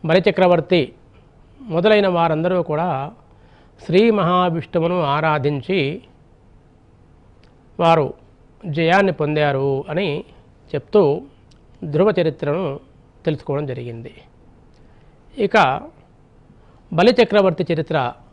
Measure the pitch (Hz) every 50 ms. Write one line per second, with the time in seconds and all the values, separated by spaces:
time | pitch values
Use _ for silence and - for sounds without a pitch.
0 | - 160 160 190 175 214 190 - 190 180 175 170 - - 185 170 135 - - -
1 | - - _ - _ _ _ _ - _ - - 269 226 160 165 175 214 214 208
2 | 196 190 180 170 165 165 156 156 165 180 185 180 165 - 151 151 170 180 147 131
3 | 139 151 - - _ _ - _ - - - - _ _ _ _ - - 160 185
4 | 226 233 214 208 175 165 180 180 180 180 165 165 - - - 175 160 170 180 180
5 | 160 139 139 151 160 160 151 147 127 147 147 139 123 - 190 190 139 135 160 240
6 | - - _ _ _ _ _ _ _ _ _ - _ _ _ _ _ _ _ _
7 | _ _ _ _ _ _ _ _ _ _ _ _ _ _ - - 170 165 165 160
8 | 143 - - _ - - _ _ - _ _ _ - 180 143 165 165 160 175 196
9 | 202 190 160 - 156 147 151 151 151 143 139 135 135 139 135 135 139 - 151 175
10 | 202 175 143 170 - - - - _ _ _ _ _ - - 143 - _ - 208
11 | 185 143 143 180 262 - - _ _ _ - - - - - - - 156 143 151
12 | 190 214 190 185 170 160 131 - - 143 147 175 196 147 135 143 - _ _ _
13 | _ _ _ - _ 165 151 135 - - 139 143 151 135 123 127 123 120 117 117
14 | 113 - - - - _ _ _ _ - _ - _ - _ _ - - - -
15 | - - _ _ _ - - 269 214 196 - 220 175 131 131 - - 330 - -
16 | _ _ _ _ _ _ _ - _ _ - - _ - - _ _ - - 160
17 | 175 233 202 - 226 220 202 208 196 185 170 - 170 - 170 151 156 - 165 151
18 | 127 123 - - - -